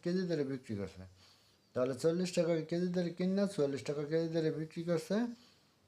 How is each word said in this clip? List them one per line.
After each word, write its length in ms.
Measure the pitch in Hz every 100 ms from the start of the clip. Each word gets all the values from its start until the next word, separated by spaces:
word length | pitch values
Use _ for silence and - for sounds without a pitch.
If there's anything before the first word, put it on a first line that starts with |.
কেজি 180 | 175 180 180
দরে 140 | 160 135
বিক্রি 220 | 135 - 101
করছে। 220 | 95 90 92 - - - _ _ _
তাহলে 220 | 123 127
চল্লিশ 380 | 127 160 170 180
টাকা 280 | 180 170 165
কেজি 280 | 156 170 180
দরে 220 | 180 175
কিনা 360 | 175 185 190 196
চুয়াল্লিশ 380 | 175 143 139
টাকা 200 | - 147
কেজি 240 | 147 160 165
দরে 220 | 165 156
বিক্রি 320 | 147 160 175
করছে। 420 | 170 165 - 202 240 - - _ _ _